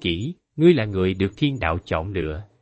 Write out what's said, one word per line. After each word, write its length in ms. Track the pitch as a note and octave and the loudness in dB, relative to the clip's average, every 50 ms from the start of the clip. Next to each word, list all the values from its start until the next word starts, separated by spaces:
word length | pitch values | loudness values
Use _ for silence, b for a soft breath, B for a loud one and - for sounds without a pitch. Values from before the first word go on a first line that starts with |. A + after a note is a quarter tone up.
kỹ, 340 | - F2+ E2 F2 A2+ E3 F3+ - _ _ _ | -2 -2 -2 -2 -4 -6 -8 -12 _ _ _
ngươi 180 | D3 D#3 F3 E3+ | 4 6 6 6
là 100 | C3 A2 | 4 2
người 300 | G#2 G2 F#2+ F#2 F#2+ F#2+ | -2 0 0 0 0 0
được 180 | F#2+ G2 F#2+ - | 0 -2 -2 -2
thiên 220 | - D3 C#3+ C3+ A#2+ | 0 -2 -2 0 -2
đạo 180 | E2 D#2+ E2+ F2+ - | -2 -2 -2 -4 -4
chọn 280 | - F2+ D#2+ E2+ G2+ | -4 -4 -2 -2 -4
lựa, 320 | G2 F2+ D2 D#2 D#2 F2 G#2 - _ _ | -4 -4 -4 -4 -6 -8 -10 -14 _ _